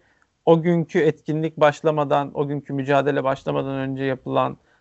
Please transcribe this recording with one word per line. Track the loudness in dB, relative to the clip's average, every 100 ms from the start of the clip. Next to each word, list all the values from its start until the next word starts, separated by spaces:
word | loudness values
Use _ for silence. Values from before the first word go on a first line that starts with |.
| _ _ _ _ 2
o | 4
günkü | 4 0 0 2
etkinlik | 2 0 -4 -4 -4 2
başlamadan, | 2 2 -2 0 0 0 -2
o | -4 -4
günkü | -4 -6
mücadele | -6 0 2 2 0
başlamadan | -2 -4 -4 -4 -4 -6
önce | -6 -4
yapılan | -4 -4 -2 -2 -2 -6 _ _